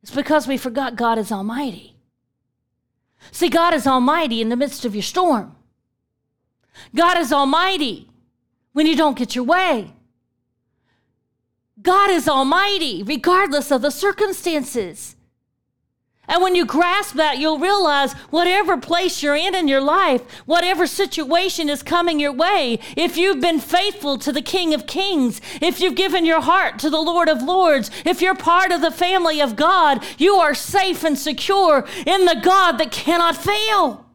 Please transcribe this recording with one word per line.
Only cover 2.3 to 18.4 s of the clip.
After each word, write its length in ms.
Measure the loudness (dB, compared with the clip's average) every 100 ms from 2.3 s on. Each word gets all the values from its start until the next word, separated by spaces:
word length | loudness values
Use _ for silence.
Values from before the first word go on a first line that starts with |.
| _ _ _ _ _ _ _ _ _ -20
See, 180 | -4 0
God 260 | 2 2 2
is 100 | 2
almighty 560 | 2 2 0 0 -2
in 80 | -2
the 60 | -2
midst 280 | -4 -4
of 120 | -6 -6
your 80 |
storm. 520 | -6 0 2 2 -2 -16 _ _ _ _ _ _ _ _ _ _ _ -20 -10 0
God 220 | 2 2
is 120 | 2
almighty 760 | 0 2 2 0 0 -4 -6 -14 _ _ _ _ _ _
when 140 | 0 2
you 80 | 4
don't 220 | 2 0
get 180 | -4 -4
your 80 |
way. 500 | 0 2 2 0 -4 -16 _ _ _ _ _ _ _ _ _ _ _ _ _ _ _ _ _ _
God 300 | 2 4 4
is 180 | 2 2
almighty 760 | 0 2 2 2 0 -4 -6
regardless 680 | -6 -2 2 4 4 0 0
of 140 | 0
the 80 | 0
circumstances. 1200 | -2 -2 0 -2 -2 -4 -4 -4 -6 -8 -10 -18 -20 _ _ _ _ _ _ _ _ _ _ -4
And 140 | 0
when 120 | 2 2
you 100 | 0
grasp 500 | 0 2 0 -2 -2
that, 220 | 0 0
you'll 200 | -2 0
realize 540 | 2 2 2 2 0 -4 -6
whatever 440 | 0